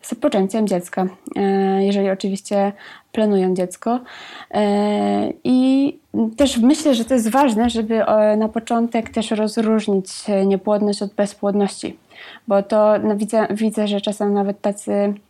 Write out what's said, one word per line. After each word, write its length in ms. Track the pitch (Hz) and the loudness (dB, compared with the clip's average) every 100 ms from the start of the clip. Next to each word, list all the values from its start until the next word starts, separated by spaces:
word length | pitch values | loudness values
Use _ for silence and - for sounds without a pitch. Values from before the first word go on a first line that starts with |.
z 120 | - | -10
poczęciem 540 | - 294 226 190 226 214 | -2 0 0 0 0 0
dziecka, 380 | 185 175 - 185 - - - | -2 -4 -4 -4 -6 -12 -2
e, 480 | 196 196 196 196 | 0 2 2 2
jeżeli 260 | 196 202 196 | 2 2 0
oczywiście 600 | 190 202 190 - 202 196 202 - - _ | -2 -4 -6 -2 0 0 -4 -18 -20 _
planują 420 | - 214 202 185 | -2 2 2 2
dziecko. 460 | 185 180 - - 240 247 - - - - | 0 -4 -4 -4 -4 -6 -20 -20 -20 -6
E, 840 | - 208 202 208 208 208 202 214 - | -2 0 2 0 0 0 0 -2 -4
i 540 | - 254 262 269 277 - _ 202 220 220 | 0 2 4 4 2 -2 _ -2 -2 2
też 200 | 277 240 | 0 4
myślę, 360 | 233 302 311 | 4 4 2
że 100 | 240 | 0
to 100 | 233 | 2
jest 160 | 262 220 | 0 2
ważne, 400 | 254 285 214 240 | 2 2 2 0
żeby, 360 | 233 220 226 - | 0 -2 0 2
e, 300 | 214 214 214 | 4 4 2
na 120 | 220 | 0
początek 600 | 233 226 233 233 233 220 | -4 -2 -2 0 -2 -4
też 200 | - 214 | -4 -2
rozróżnić, 760 | 214 214 214 220 220 208 196 190 - - | -2 -2 0 2 0 2 0 -2 -10 -2
e, 180 | 196 196 | 0 2
niepłodność 560 | 196 202 208 208 202 | 0 0 0 0 -2
od 120 | 202 | -6
bezpłodności, 840 | - 202 - 202 202 202 - - - _ - - - - | -2 -4 -2 -2 0 0 -2 -12 -12 _ -20 -20 -18 0
bo 140 | 196 | 0
to, 300 | 196 214 214 208 | 2 2 4 4
no, 140 | 214 208 | 0 -2
widzę, 300 | 208 226 214 | 0 0 0
widzę, 380 | 208 220 214 208 | 0 -2 0 -2
że 120 | 202 | -2
czasem 340 | 208 202 202 | -4 -4 -2
nawet 260 | 202 202 202 | 0 -2 -2
tacy 540 | 208 202 - 202 202 202 _ | -4 -6 -4 -2 -2 -4 _